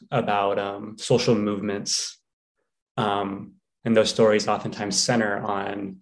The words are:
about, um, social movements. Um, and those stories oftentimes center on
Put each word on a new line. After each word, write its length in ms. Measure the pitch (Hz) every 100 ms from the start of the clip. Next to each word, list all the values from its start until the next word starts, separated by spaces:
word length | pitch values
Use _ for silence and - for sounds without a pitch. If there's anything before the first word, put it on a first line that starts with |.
| -
about, 480 | 127 107 101 98 101
um, 380 | 98 101 107 -
social 360 | - 120 -
movements. 880 | 110 104 98 104 101 - - - - _ _ _ _ _ _ _ -
Um, 580 | 107 101 98 98 - - _ _
and 120 | 117 110
those 140 | 107
stories 380 | - 110 104 98
oftentimes 500 | 104 107 - 104 98
center 400 | - 120 107 101
on 600 | 107 101 101 101 98 95